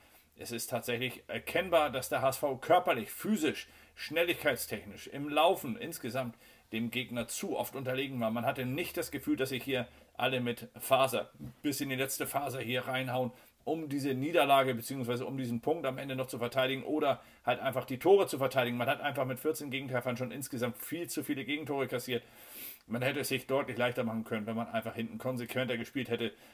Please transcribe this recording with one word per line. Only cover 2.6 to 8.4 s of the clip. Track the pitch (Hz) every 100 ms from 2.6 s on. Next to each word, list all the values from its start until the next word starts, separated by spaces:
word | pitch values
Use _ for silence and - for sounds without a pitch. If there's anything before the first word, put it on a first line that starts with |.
| - 175 180 131 107
physisch, | - 185 214 151 107 - - -
schnelligkeitstechnisch, | - - 156 175 - 151 120 - 104 101 95 -
im | 139 147
Laufen | 147 165 185 135 107
insgesamt | 143 170 120 127 120 - - - -
dem | 113 117
Gegner | 120 113 120 113
zu | - 196 123
oft | - 135
unterlegen | 127 131 139 127
war. | 113
Man | 117